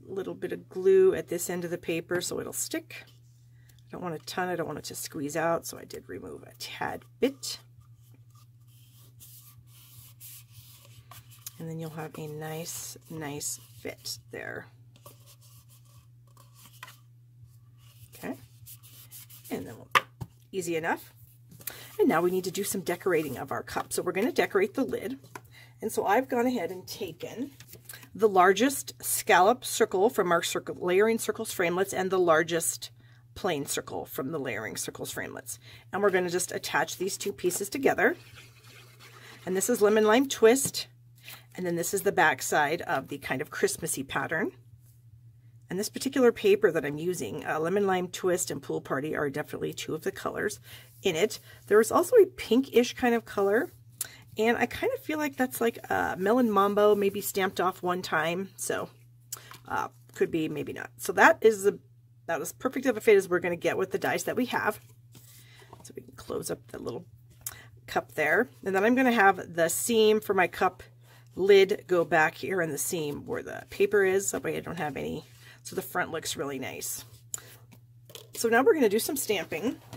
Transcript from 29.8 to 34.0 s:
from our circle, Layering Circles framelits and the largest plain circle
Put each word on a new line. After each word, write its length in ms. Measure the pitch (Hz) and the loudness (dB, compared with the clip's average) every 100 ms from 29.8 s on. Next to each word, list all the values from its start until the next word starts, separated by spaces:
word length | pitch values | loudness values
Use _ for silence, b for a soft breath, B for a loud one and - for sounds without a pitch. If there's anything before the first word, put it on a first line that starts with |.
| 220 190 220 | 2 4 2
from 220 | - 175 | 4 2
our 100 | 170 | 2
circle, 340 | - 175 - - | 0 -4 -6 -4
Layering 400 | 180 185 220 226 | 2 4 4 2
Circles 340 | - 214 220 | -2 -6 -6
framelits 380 | - 170 175 190 | -2 0 0 -2
and 180 | 185 185 | -2 0
the 80 | 190 | 2
largest 720 | 170 156 165 170 - - - - b b b - | 4 4 4 -2 -2 -6 -10 -20 b b b -6
plain 300 | 196 147 143 | -4 -4 -4
circle 380 | - - 85 | -6 -6 -10